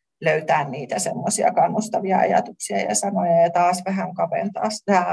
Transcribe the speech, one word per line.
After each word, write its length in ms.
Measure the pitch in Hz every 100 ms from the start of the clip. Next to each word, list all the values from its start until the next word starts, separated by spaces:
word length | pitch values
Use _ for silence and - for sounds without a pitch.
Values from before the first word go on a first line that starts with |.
| _ -
löytää 480 | 160 156 156 156 143
niitä 300 | 151 139 208
semmoisia 540 | - - - - -
kannustavia 640 | - 170 208 214 - 190 185
ajatuksia 600 | - - - - - 196
ja 160 | 202
sanoja 480 | 208 202 196 175 170
ja 80 | 170
taas 320 | 175 175 185 196
vähän 280 | 190 180
kaventaa 560 | 175 170 - 196 190 220
sitä, 360 | 220 - 190 180